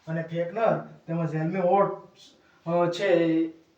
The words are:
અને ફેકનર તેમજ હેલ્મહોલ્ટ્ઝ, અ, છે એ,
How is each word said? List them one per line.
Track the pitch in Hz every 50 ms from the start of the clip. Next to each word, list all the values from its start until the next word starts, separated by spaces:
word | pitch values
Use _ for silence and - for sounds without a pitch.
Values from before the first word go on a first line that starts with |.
| _
અને | 160 160 165 160
ફેકનર | - 165 170 170 175 190 220 226 202 156 156 - - - - _
તેમજ | - 165 170 165 151 147
હેલ્મહોલ્ટ્ઝ, | 156 160 170 185 190 180 175 185 202 196 185 - - - - _ _ - - _ _ _ _ _ _ _
અ, | 165 170 175 175 165
છે | 170 - 208
એ, | 190 175 165 165 165 160 160 165 160 - - _ _ _